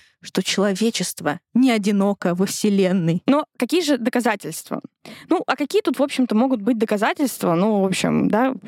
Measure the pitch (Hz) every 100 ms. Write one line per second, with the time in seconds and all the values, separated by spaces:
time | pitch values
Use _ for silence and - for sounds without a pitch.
0 | _ _ - - - - 202 190 226 -
1 | 185 - 156 - _ 226 262 220 202 202
2 | 202 196 180 175 196 - 214 196 185 190
3 | 165 170 - 285 - - 240 349 294 285
4 | 226 240 233 208 151 - - - - _
5 | - - - 349 - - - 415 349 262
6 | 285 - 247 214 262 247 202 226 220 208
7 | 240 339 269 - 185 170 214 208 190 180
8 | 165 151 185 208 262 -